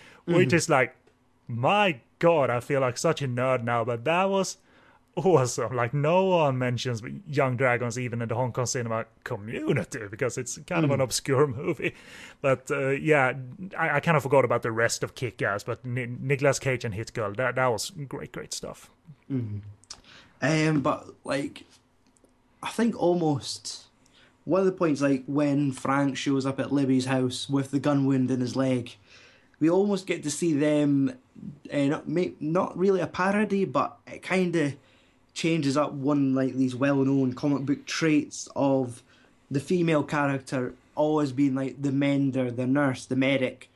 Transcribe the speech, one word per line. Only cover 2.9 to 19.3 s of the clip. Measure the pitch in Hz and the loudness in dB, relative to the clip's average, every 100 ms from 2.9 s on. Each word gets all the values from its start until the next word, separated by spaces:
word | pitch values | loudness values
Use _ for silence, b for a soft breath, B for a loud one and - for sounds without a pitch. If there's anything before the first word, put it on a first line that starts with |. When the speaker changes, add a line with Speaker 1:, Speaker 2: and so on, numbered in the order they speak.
| 117 | 0
Speaker 1:
such | 170 156 | 0 0
a | 139 | -2
nerd | 123 131 127 | 0 2 2
now, | 117 120 | 2 0
but | 113 120 | 0 -2
that | 127 175 196 | 0 2 2
was | 196 180 - b b b b _ - | 0 -2 -6 b b b b _ 0
awesome. | 165 156 123 - 113 | 4 6 4 -2 -4
Like, | 123 120 | -2 0
no | 143 143 180 190 | 0 2 2 4
one | 180 147 127 | 4 2 2
mentions | 127 123 127 113 120 - - | -2 -2 -4 -6 -8 -12 -6
Young | 143 131 123 | 0 0 2
Dragons | 131 120 120 117 | 2 0 -2 -4
even | 123 117 | -6 -4
in | 117 | -4
the | 117 | -2
Hong | 127 | -2
Kong | 110 120 | -2 -2
cinema | 131 117 113 117 _ | -2 -2 -4 -6 _
community, | - 113 104 135 302 151 170 123 101 | -10 -10 -8 -8 -2 -2 -2 -10 -10
because | 104 127 127 | -4 -4 -4
it's | 123 - - | -8 -10 -6
kind | 175 | 0
of | 151 | 0
an | 135 | 2
Speaker 2:
Mm. | |
Speaker 1:
obscure | 127 - - 131 147 | 0 -2 0 2 2
<laughs> | 113 | 0
movie. | 175 160 170 - B B B B | -6 -4 -4 -8 B B B B
But, | 135 131 - | 0 0 -2
uh, | 143 135 | -2 0
yeah, | 139 151 147 131 135 127 135 185 - | 0 2 4 4 0 -10 -14 -12 -4
I, | 165 143 | 0 0
I | |
kind | 170 151 | 2 2
of | |
forgot | 127 139 | 4 4
about | 123 123 | 4 2
the | 120 | -2
rest | 113 113 - | 0 0 0
of | 117 - | -6 -6
Kick-Ass, | 120 - 117 101 | -8 -4 -2 -2
but | - 113 | -6 -8
Ni-, | 127 123 120 123 | -6 -6 -6 -6
Nicolas | 131 139 139 131 | -2 2 2 2
Cage | 135 123 | 0 -2
and | 117 | -4
Hit | 98 113 | -6 -6
Girl, | - 104 | -4 -4
that, | 98 127 123 | -2 -2 2
that | 127 | 2
was | 104 - | 0 -4
great, | - 139 143 151 | -8 -10 -10 -10
great | - - | -12 -10
stuff. | - - - - _ - 143 - | -10 -10 -14 -18 _ -20 -20 -6